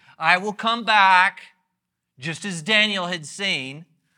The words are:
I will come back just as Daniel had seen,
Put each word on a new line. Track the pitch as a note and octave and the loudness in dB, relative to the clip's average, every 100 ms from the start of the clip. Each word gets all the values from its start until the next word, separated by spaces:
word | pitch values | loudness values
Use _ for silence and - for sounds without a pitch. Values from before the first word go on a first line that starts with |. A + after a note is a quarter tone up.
| _ - | _ -4
I | D#3+ F3+ | 2 2
will | G#3 | 0
come | G3 A3+ A#3 | -4 -4 -2
back | A3 G#3+ F#3+ F#3 F#3+ - - _ _ _ _ _ _ _ | 2 4 6 6 4 0 -14 _ _ _ _ _ _ _
just | C#3+ D#3 | -10 -8
as | G3+ E3+ | -8 -8
Daniel | D3+ G#3+ G#3+ G3 F3 | 0 2 2 -2 -4
had | F3 C#3+ | -8 -10
seen, | - G3 D#3+ C3 D3 E3+ _ _ | -8 -6 -6 -8 -14 -20 _ _